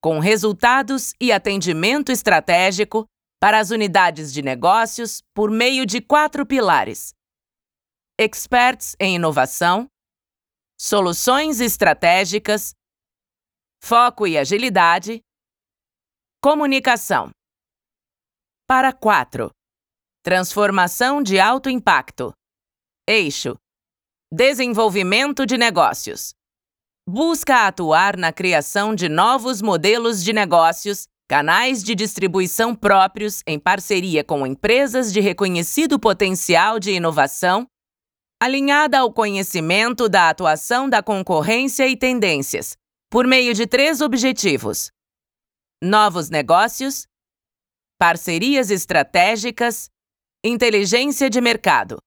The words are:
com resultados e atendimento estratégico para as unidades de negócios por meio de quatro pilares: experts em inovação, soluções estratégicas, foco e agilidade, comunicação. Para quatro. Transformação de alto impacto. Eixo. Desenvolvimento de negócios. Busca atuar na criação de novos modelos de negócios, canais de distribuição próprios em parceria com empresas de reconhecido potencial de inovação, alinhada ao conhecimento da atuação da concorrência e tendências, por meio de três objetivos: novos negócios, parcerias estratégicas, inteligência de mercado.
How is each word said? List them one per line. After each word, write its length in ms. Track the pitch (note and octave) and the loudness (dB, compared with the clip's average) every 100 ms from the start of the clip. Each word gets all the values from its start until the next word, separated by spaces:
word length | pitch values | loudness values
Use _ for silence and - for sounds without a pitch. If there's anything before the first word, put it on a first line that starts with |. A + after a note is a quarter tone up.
com 180 | D#3+ D#3+ | -2 -2
resultados 920 | E3+ G#3+ G#3 G#3 A#3+ B3+ A#3 C4+ - - | 0 0 0 0 2 2 -2 -6 -8 -4
e 100 | B3 | 0
atendimento 800 | G#3 G#3 G3 F3 D#3+ F#3 C#4 C#4 | 0 0 -4 -2 -2 0 0 -2
estratégico 920 | B3+ - F3 D#3 F3 F#3 F#3 G#3 A3 A3 _ _ _ | -2 2 0 2 2 2 0 -4 -4 -6 _ _ _
para 200 | F#3+ G#3+ | 2 2
as 120 | G3+ | 0
unidades 600 | A3+ G#3 F3+ F3+ D#3+ D3+ | -2 0 2 2 0 -10
de 80 | C3+ | -8
negócios 840 | C#3 B2+ E3 G3+ A3+ - A#3 - _ | -6 -2 2 2 0 -4 -10 -12 _
por 160 | - G#3 | -4 -2
meio 340 | A3 A#3+ C4 | 0 0 0
de 160 | C4 A3 | -4 -6
quatro 460 | - D4 D4+ D4 C#4+ | 0 0 0 -4 -4
pilares: 640 | C4+ G#3 D3+ G2 A2 - _ _ _ _ _ _ _ _ _ _ _ | -2 2 2 0 -8 -16 _ _ _ _ _ _ _ _ _ _ _
experts 760 | A3 - - B3 B3 B3+ - - | -4 -4 -2 2 2 0 -10 -6
em 180 | F#3+ F3 | -2 0
inovação, 680 | E3 D3 C3 - E3+ F#3 B3 _ _ _ _ _ _ _ _ _ | 0 0 -2 0 0 0 -4 _ _ _ _ _ _ _ _ _
soluções 800 | - G#3 F3+ E3+ - C4 D#4 C4 | -2 0 0 -2 0 0 0 -2
estratégicas, 1120 | A#3+ - F#3+ D3 E3+ F3+ F#3+ G3+ G#3+ G#3+ - - _ _ _ _ _ _ _ _ _ _ | -2 0 0 2 2 2 2 -4 -2 -4 -4 -16 _ _ _ _ _ _ _ _ _ _
foco 420 | - A#3 A#3+ A#3+ G3+ | 0 2 2 0 -2
e 120 | D#3+ | 0
agilidade, 840 | C3+ G3+ B3 F#3 E3+ E3+ G3 A3+ _ _ _ _ _ _ _ _ _ _ _ _ | 0 -2 0 2 4 2 -2 -12 _ _ _ _ _ _ _ _ _ _ _ _
comunicação. 880 | C#4 D4+ D4 C4+ - A#3+ - E3 E2 - _ _ _ _ _ _ _ _ _ _ _ _ _ | 0 2 2 0 0 -2 0 -4 -4 -14 _ _ _ _ _ _ _ _ _ _ _ _ _
Para 240 | B3+ C4 | 2 2
quatro. 600 | B3+ G#3+ F#3+ B2 - A2+ _ _ _ _ _ _ _ | 0 2 2 0 -6 -10 _ _ _ _ _ _ _
Transformação 1000 | - F#3 F3+ - G#3 F#3+ F3 - B3 C#4+ | -2 0 0 0 0 2 0 0 0 0
de 160 | B3 F#3+ | 0 2
alto 300 | G3 C4 C4+ | 2 2 -2
impacto. 640 | B3+ G#3 D#3 - - B2 - _ _ _ _ _ _ - | -2 2 0 0 -10 -12 -12 _ _ _ _ _ _ -2
Eixo. 480 | A3 E3 C#3 C3 A#2+ _ _ _ _ _ _ _ | 0 0 -4 -8 -10 _ _ _ _ _ _ _
Desenvolvimento 1160 | D#3+ B3+ C4 B3+ G#3+ A3 F#3+ F#3 G#3 C#4 C#4+ C4+ | 0 0 2 -2 0 0 0 0 0 -2 -2 -2
de 100 | B3+ | 0
negócios. 800 | A#3 F3+ C#3 - - - - - _ _ _ _ _ _ - | 0 2 0 0 -10 -12 -14 -16 _ _ _ _ _ _ -12
Busca 580 | G3 D#4+ D#4+ - C4 G#3 | -4 -2 -2 2 2 2
atuar 480 | F#3+ E3+ D#3 G3 | -2 0 2 2
na 160 | F#3+ E3+ | 0 -4
criação 640 | D#3+ F3+ E3 C#3+ G3+ G#3 | -2 0 0 0 -4 -2
de 140 | G#3+ E3+ | -2 -2
novos 540 | D3+ G#3 C4 A#3 A#3+ | 2 2 2 -2 -6
modelos 600 | A3 F3 F#3+ A3+ A#3 G#3+ | -2 0 2 0 0 -4
de 120 | F3 | -2
negócios, 720 | G#3+ G3 F3 E3 E3 G#3 G3+ - _ _ | -2 2 4 4 2 -6 -8 -10 _ _
canais 560 | C#3 D3 F3+ B3 C4 | 0 2 2 2 -2
de 120 | G3 | -4
distribuição 800 | G#3+ G#3 - F#3 F#3+ F#3 - A3+ | -4 -4 -2 -2 -2 -2 -2 -2
próprios 680 | A#3 G#3 G3 F#3+ - G#3 G3+ - | 0 2 4 4 0 -8 -8 -8
em 120 | D3+ | -4
parceria 640 | F3+ G3 - G3 F#3 D#3 | 0 -2 0 -2 0 -2
com 240 | C#3+ D3 C3+ | -2 -4 -4
empresas 640 | C3+ G#3+ A#3+ C#4 A#3+ A#3+ | -4 0 2 2 0 -2
de 60 | G3 | 0
reconhecido 760 | G3+ F3+ G3 F3 E3+ - D#4 C#4+ | 0 0 -2 -2 -4 -2 0 2
potencial 800 | A3+ G3 G3 F#3 - E3+ F#3+ A3+ | 2 2 0 -2 2 4 4 0
de 120 | F#3+ | -2
inovação, 760 | F#3 E3+ D3+ C#3+ - F3+ F#3+ B3 _ _ _ _ _ _ _ | -2 -2 2 0 0 0 0 -2 _ _ _ _ _ _ _
alinhada 600 | B3 C4+ C#4 C#4+ D4+ C4+ | -2 0 0 2 2 2
ao 120 | B3 | 0
conhecimento 1000 | A3+ G#3+ G3 F#3+ F#3 D#3+ F#3+ A3+ A#3 A#3 | 0 -2 -2 -4 -4 0 0 0 0 2
da 180 | G3 E3 | 4 4
atuação 600 | D#3 F3 D#3 - A#3+ C4+ | 4 0 0 0 -2 2
da 120 | A#3 | 0
concorrência 840 | G3+ G3+ F#3+ E3+ D#3+ A3+ C4+ - C4 | 0 -4 0 0 0 0 -2 0 0
e 80 | C4 | 0
tendências, 800 | C4 B3 G3+ D3 C#3 - - - _ _ _ | -2 0 0 -2 -4 -8 -10 -16 _ _ _
por 160 | A#3 B3 | 0 4
meio 280 | C4 B3 | 4 2
de 120 | G#3+ A3+ | 0 0
três 360 | B3 C#4+ D#4 | 2 2 2
objetivos: 880 | D4+ A#3 B3+ C4 G3 C3+ G#2+ E2 - _ _ _ _ _ _ _ _ _ | 0 0 0 0 -2 -2 -4 -8 -10 _ _ _ _ _ _ _ _ _
novos 460 | F3 G#3+ G#3 F3 D3+ | 0 2 2 0 -4
negócios, 800 | D#3+ C3+ F#3 A3+ - C4+ C4 - _ _ _ _ _ _ _ _ _ | -4 2 2 2 -2 -8 -8 -14 _ _ _ _ _ _ _ _ _
parcerias 720 | E3+ E3+ - E3 A#3 C#4 A3+ | 0 2 -2 -2 0 0 0
estratégicas, 1160 | G3 - E3+ C#3 F3+ F3+ A3 A3+ A#3 A#3+ A3 - _ _ _ _ _ | -2 0 0 2 2 2 2 -4 -2 -4 -4 -12 _ _ _ _ _
inteligência 840 | A3 A#3 A#3+ G#3+ G3 A#3 C#4 C#4 C4+ | -6 0 2 2 2 0 0 0 0
de 100 | A#3 | 2
mercado. 560 | A#3+ A3+ G3 C#3 F#2+ G#2 | 0 0 2 2 0 -10